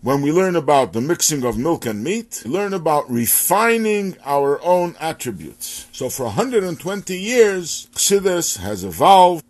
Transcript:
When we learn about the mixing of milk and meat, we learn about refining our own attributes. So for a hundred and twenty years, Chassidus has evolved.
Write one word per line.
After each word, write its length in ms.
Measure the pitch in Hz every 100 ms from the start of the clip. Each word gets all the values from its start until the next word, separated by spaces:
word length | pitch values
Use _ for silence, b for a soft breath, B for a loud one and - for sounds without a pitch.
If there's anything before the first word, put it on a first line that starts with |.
When 200 | - 143
we 100 | 143
learn 240 | 165 190 170
about 380 | 139 139 120
the 80 | 101
mixing 420 | 135 170 - 151
of 140 | 123 110
milk 280 | 143 165 120
and 180 | 104
meat, 400 | 127 220 226 - 110
we 60 |
learn 220 | 170 202
about 360 | 196 160 147 135
refining 1040 | 120 117 - - 190 226 226 220 208 196 -
our 360 | 139 143 139 143
own 320 | 170 180 175 -
attributes. 880 | 160 151 123 95 76 - - - -
So 180 | - 127
for 180 | - 120
a 40 |
hundred 320 | 107 247 240
and 160 | 185 151
twenty 380 | 170 202 - 185
years, 720 | 202 247 214 190 170 - -
Chassidus 640 | - - 202 190 175 165 107
has 260 | 95 104
evolved. 600 | 95 82 156 196 180 170 -